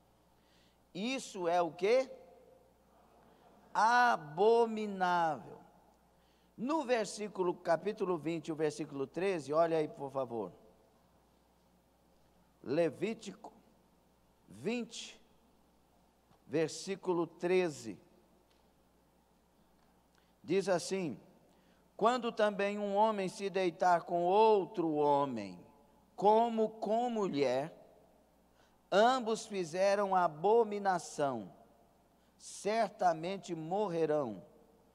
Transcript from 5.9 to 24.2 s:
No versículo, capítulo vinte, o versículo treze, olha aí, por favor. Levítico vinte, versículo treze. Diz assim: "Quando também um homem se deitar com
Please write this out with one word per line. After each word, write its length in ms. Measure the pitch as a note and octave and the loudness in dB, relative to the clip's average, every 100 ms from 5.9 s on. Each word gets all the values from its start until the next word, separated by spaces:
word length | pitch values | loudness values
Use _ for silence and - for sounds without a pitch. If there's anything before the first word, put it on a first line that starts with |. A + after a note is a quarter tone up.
| _ _ _ _ _ _ - | _ _ _ _ _ _ -8
No 280 | A#3+ D#4+ | -2 -2
versículo, 720 | B3 A#3+ G3+ - G#3 F#3+ F3+ | 0 0 -2 -6 -8 -4 -2
capítulo 640 | E3+ - E3 F#3 G#3+ F#3+ F3+ | -2 0 -2 -2 -4 -2 -2
vinte, 340 | D3 E3 D#3 | -4 -6 -6
o 20 | |
versículo 520 | D3+ D#3 D3 D3+ C3+ C3+ | -2 -2 -2 -8 -6 -6
treze, 480 | - F#3+ F3+ C3 | -4 -2 -2 -2
olha 240 | D3+ E3+ D#3+ | 2 2 2
aí, 100 | D3+ | -2
por 220 | D3+ C#3 | -6 -8
favor. 420 | C3 B2+ A#2 F#2 - - _ _ _ _ _ _ _ _ _ _ _ _ _ _ _ _ _ _ _ | -6 -4 -6 -8 -10 -20 _ _ _ _ _ _ _ _ _ _ _ _ _ _ _ _ _ _ _
Levítico 880 | - D3 E3 - G3 A3 - - - - _ _ _ _ _ _ _ _ _ | -4 0 0 0 -6 -6 -12 -16 -18 -20 _ _ _ _ _ _ _ _ _
vinte, 680 | G2+ D3+ A#3+ A3+ - - - _ _ _ _ _ _ _ _ _ _ _ _ - | -10 -6 -6 -6 -12 -16 -18 _ _ _ _ _ _ _ _ _ _ _ _ -6
versículo 800 | C3+ D#3 - - G3 - E3+ E3 | -2 -2 -4 -10 -8 -2 -2 -2
treze. 720 | - F3 F#3 F3+ C3+ A2+ F2+ _ _ _ _ _ _ _ _ _ _ _ _ _ _ _ _ _ _ _ _ _ _ _ _ | -4 0 2 0 -4 -12 -14 _ _ _ _ _ _ _ _ _ _ _ _ _ _ _ _ _ _ _ _ _ _ _ _
Diz 260 | - F#3+ F#3+ | -2 -2 2
assim: 500 | F3 - F#3+ F3 G#2 - - _ _ _ _ _ - | 0 0 -4 -4 -6 -14 -20 _ _ _ _ _ 0
"Quando 340 | G#3 B3+ A#3 | 2 2 -2
também 480 | - G#3+ G3 G3+ G#3 | 0 0 2 -2 -2
um 160 | G#3 | -2
homem 340 | G3 A3 G#3 F#3+ | 2 2 2 -4
se 200 | - G3 | -4 -4
deitar 520 | F#3 F#3 E3 F#3 F3 | 0 -2 2 2 2
com 200 | D#3+ F3 | 2 0